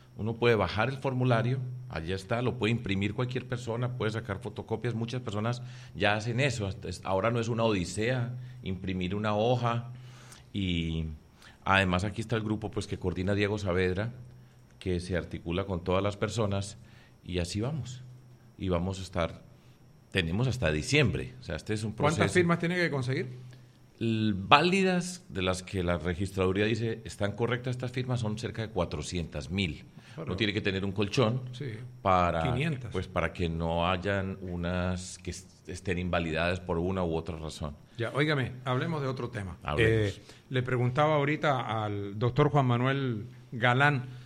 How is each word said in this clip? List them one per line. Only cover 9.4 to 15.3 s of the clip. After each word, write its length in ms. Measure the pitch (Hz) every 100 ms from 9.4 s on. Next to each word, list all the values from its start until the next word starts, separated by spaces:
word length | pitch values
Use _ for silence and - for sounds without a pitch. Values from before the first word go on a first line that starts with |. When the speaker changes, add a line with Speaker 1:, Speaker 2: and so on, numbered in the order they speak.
| 113 123 120 120 - - - - - - -
Speaker 1:
y 540 | 101 92 85 82 80 80 76 - - - -
además 400 | - 98 95 90
aquí 160 | 104 98
está 160 | 110 113
el 80 |
grupo, 260 | 107 107 107
pues, 160 | 104 -
que 100 | 92
coordina 340 | 90 82 92 101
Diego 220 | 101 104
Saavedra, 540 | 95 87 92 92 113 - - - - - - -
que 200 | 95 87
se 160 | 87 87
articula 480 | 80